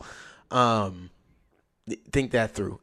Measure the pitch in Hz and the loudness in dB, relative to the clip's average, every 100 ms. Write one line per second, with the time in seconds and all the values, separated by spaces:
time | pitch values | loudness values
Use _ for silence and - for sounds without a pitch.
0 | - - - - - 127 120 113 98 90 | -18 -18 -20 -20 -2 4 4 4 0 -6
1 | 90 - _ _ _ _ _ _ - - | -14 -20 _ _ _ _ _ _ -10 -10
2 | - 143 131 120 110 - 95 101 | -2 0 2 2 2 -2 -6 -4